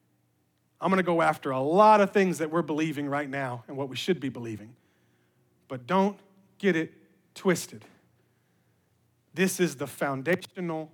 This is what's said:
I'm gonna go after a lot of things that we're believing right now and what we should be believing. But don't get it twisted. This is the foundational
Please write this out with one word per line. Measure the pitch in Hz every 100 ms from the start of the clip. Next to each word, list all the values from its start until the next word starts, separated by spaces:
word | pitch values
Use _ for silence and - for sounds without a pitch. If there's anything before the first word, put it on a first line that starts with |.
| _ _ _ _ _ _ _ -
I'm | 170
gonna | 190
go | 175 170
after | 160 156 147
a | 131
lot | 139 180 214 214
of | 190
things | 208 190 147
that | 156
we're | 165
believing | 160 151 160 143 143
right | 143 143
now | 139 135 123 -
and | 139
what | 139
we | 127
should | - 175
be | 135
believing. | 127 117 104 107 - _ _ _ _ _ _ _ _ -
But | 131 120
don't | 185 196 202 _ _ _ -
get | 202 165
it | 160 - _ _ _
twisted. | - 190 175 - 113 - _ _ _ _ _ _ _ _ _ _ _ _ _ _
This | 139 185 185
is | 175 135
the | 143
foundational | - 147 135 135 180 - - 175 160 156